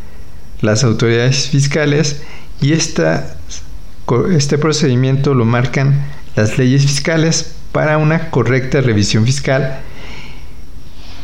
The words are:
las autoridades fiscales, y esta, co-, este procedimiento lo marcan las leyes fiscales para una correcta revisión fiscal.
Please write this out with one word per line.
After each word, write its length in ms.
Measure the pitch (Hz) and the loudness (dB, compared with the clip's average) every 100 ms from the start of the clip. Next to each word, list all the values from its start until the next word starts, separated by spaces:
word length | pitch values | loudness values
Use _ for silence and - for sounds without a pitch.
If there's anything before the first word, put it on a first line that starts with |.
| - - - - - - | -6 -6 -6 -6 -6 -2
las 220 | 107 107 | 0 2
autoridades 680 | 113 107 117 117 127 143 - | 2 2 2 2 2 2 0
fiscales, 720 | 139 143 165 147 147 165 - - - - - | 0 2 2 2 2 0 -2 -4 -6 -6 -2
y 120 | 139 | 0
esta, 640 | 160 - - 160 160 - - - - - - - - - | 2 0 0 0 0 -2 -6 -6 -6 -6 -6 -6 -4 0
co-, 220 | - - | 0 2
este 300 | 165 139 147 | 2 2 2
procedimiento 760 | 160 143 151 123 131 139 143 | 0 2 2 2 2 2 2
lo 120 | 135 113 | 2 2
marcan 560 | 120 127 143 139 139 - - - - | 2 0 0 2 2 0 -6 -2 0
las 220 | 107 - | 0 2
leyes 260 | 127 139 | 2 4
fiscales 720 | 143 139 - 165 160 156 - - - | 2 0 0 2 2 0 -2 -6 -4
para 260 | 143 151 151 | 0 2 2
una 320 | 151 165 160 | 2 0 0
correcta 520 | 135 113 131 131 147 | 0 2 0 2 2
revisión 440 | 123 104 98 113 117 | 2 2 2 2 2
fiscal. 540 | 135 - 135 - - - - - - - - - - - - - - - - | 2 0 0 0 -2 -6 -6 -6 -6 -6 -6 -6 -6 -6 -6 -6 -6 -6 -4